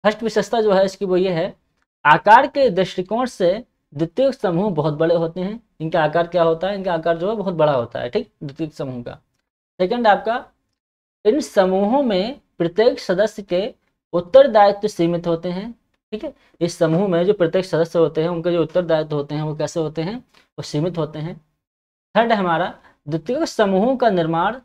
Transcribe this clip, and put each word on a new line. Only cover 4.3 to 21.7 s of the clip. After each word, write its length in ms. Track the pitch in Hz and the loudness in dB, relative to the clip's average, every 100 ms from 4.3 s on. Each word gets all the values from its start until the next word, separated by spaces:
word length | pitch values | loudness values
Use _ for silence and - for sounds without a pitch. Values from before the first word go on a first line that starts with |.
समूह 380 | - 196 165 208 | 0 -2 0 0
बहुत 220 | 156 151 | 0 -2
बड़े 220 | 151 165 175 | 0 2 2
होते 260 | 165 175 | 0 -4
हैं। 220 | 185 226 _ _ | -8 -8 _ _
इनका 240 | 156 170 | -2 0
आकार 240 | 151 165 170 | 0 0 0
क्या 160 | 180 | 2
होता 240 | 165 165 185 | 2 0 -2
है? 80 | 202 | -4
इनका 180 | 190 | -4
आकार 240 | 165 165 165 | -2 -2 -2
जो 120 | 185 | -2
है 60 | 220 | -4
बहुत 180 | 190 | -4
बड़ा 200 | 165 151 | 0 2
होता 260 | 135 113 123 | 2 -2 -8
है, 100 | 123 | -6
ठीक, 220 | 208 240 _ | -6 -8 _
द्वितीयक 300 | 147 135 156 | -16 -10 -10
समूह 300 | - 139 123 | -8 -10 -10
का। 120 | 120 - _ _ _ _ _ - | -14 -18 _ _ _ _ _ -4
सेकंड 260 | 185 240 226 | -2 2 4
आपका, 420 | 190 220 247 - _ _ _ _ _ _ _ 208 | 4 2 -4 -8 _ _ _ _ _ _ _ 0
इन 160 | 277 | 0
समूहों 640 | - 208 185 190 202 269 | 0 2 2 2 2 2
में 380 | 262 185 214 285 _ _ | 2 0 -2 -8 _ _
प्रत्येक 420 | 170 175 233 285 | -2 2 2 2
सदस्य 420 | - 180 214 - | -4 0 0 -2
के 340 | 202 180 226 - _ _ _ | -4 -4 -4 -10 _ _ _
उत्तरदायित्व 760 | 170 175 262 277 214 202 202 208 | -6 4 6 6 6 4 4 -6
सीमित 400 | - 170 170 175 | -2 -2 -2 -2
होते 220 | 165 180 | -4 -4
हैं, 220 | 180 226 233 _ _ _ | -8 -10 -16 _ _ _
ठीक 120 | 214 | -10
है। 100 | 311 - _ _ | -10 -14 _ _
इस 160 | 170 - | -6 0
समूह 300 | 165 165 202 | 0 2 0
में 180 | 170 180 | 0 0
जो 80 | |
प्रत्येक 320 | 208 165 151 139 | 2 0 0 -2
सदस्य 340 | 156 165 170 | -2 0 2
होते 220 | 156 156 | 2 2
हैं, 80 | 165 | -2
उनके 220 | 170 170 | -2 -2
जो 120 | 170 | 0
उत्तरदायित्व 520 | 156 180 170 156 151 151 | 0 -2 0 0 0 -4
होते 200 | 143 151 | -4 -4
हैं, 60 | |
वो 140 | 156 151 | -6 -4
कैसे 240 | 151 170 | -6 -4
होते 220 | 156 156 | -6 -6
हैं? 180 | 165 240 _ | -8 -8 _
वो 340 | _ _ - | _ _ -14
सीमित 360 | - 147 175 170 | -6 -4 -4 -4
होते 220 | 151 156 | -6 -6
हैं। 260 | 160 - _ _ _ | -12 -12 _ _ _